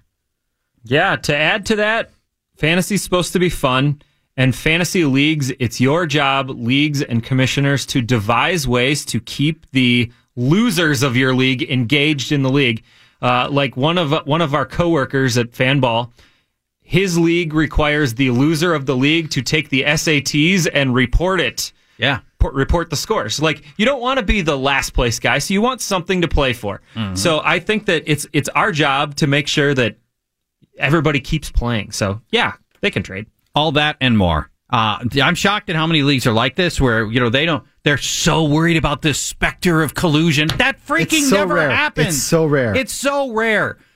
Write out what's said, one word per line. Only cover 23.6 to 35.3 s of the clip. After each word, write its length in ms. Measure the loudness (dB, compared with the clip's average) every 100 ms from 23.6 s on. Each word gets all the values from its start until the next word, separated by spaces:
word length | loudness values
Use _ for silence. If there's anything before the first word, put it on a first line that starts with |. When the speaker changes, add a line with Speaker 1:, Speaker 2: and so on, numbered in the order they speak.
| -8 -2
Speaker 1:
you 80 | 0
don't 160 | 0
wanna 220 | 0 -2
be 180 | 0 0
the 160 | 0 0
last 340 | 0 0 0
place 260 | 0 0 0
guy, 200 | 0 0
so 140 | 0
you 80 | 0
want 200 | 0 -2
something 400 | -4 -4 -2 -2
to 60 | 0
play 240 | 2 0
for. 280 | -2 -6 -10 -12 -8
Speaker 2:
Mm-hmm. 200 | -6 -2
Speaker 1:
So 260 | 0 0
I 160 | 0 -2
think 260 | 0 -2 0
that 160 | -2 0
it's, 180 | -2 0
it's 180 | -2 -2
our 220 | 0 0
job 440 | 2 0 0 -2 -2
to 100 | 0
make 200 | 0 0
sure 240 | 0 2
that 240 | 2 0 -2 _ _ _ _ _ _ _ -6
everybody 420 | 0 2 2 -2
keeps 320 | -2 -4 -2
playing. 400 | -2 0 -2 -4
So, 300 | -4 -4 -4 -4
yeah, 220 | -2 -2 -4 _ _
they 100 | -4
can 120 | -2
trade. 240 | -6 -10 -14 _ _
Speaker 2:
All 200 | 0 0
that 240 | 2 0 0
and 180 | 2 4
more. 320 | 4 2 -2 _ _
Uh, 340 | 0 0 -2 -4 0
I'm 140 | 2